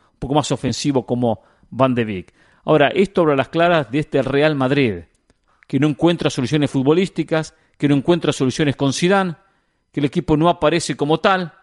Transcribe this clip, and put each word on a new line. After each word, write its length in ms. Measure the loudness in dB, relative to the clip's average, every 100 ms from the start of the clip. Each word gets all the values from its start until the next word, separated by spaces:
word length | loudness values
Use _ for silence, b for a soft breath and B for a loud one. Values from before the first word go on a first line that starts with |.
| b
un 60 | _
poco 160 | -4
más 180 | -2 -2
ofensivo 520 | -2 -4 -4 -2 -2
como 380 | -2 -2 0 -2 b b b
Van 240 | -2 0
de 100 | 0
Beek. 300 | -2 -6 -10 b b b 0
Ahora, 220 | 2 4
esto 340 | 2 0 2
habla 120 | 2
a 40 | 0
las 100 | 0
claras 420 | 0 2 2 0
de 80 | -4
este 240 | -2 -2
Real 320 | 0 0 0
Madrid, 460 | 0 0 2 0 -2 -10 _ _ _ _ b _
que 120 | -2
no 100 | 0
encuentra 420 | 2 0 0 -2
soluciones 400 | -2 -2 0 0
futbolísticas, 840 | 0 2 2 0 -4 -4 -4 -4 -12 _ _
que 120 | 0
no 60 |
encuentra 380 | 2 2 0 0
soluciones 440 | -2 -2 0 -2 0
con 160 | -2
Zidane, 440 | 0 0 2 0 -6 _ _ _ _ _
que 80 | -4
el 60 | -4
equipo 300 | -2 0 2
no 120 | 2
aparece 480 | 2 0 0 -2 -4
como 220 | -2 0
tal. 340 | 2 0 -2 -12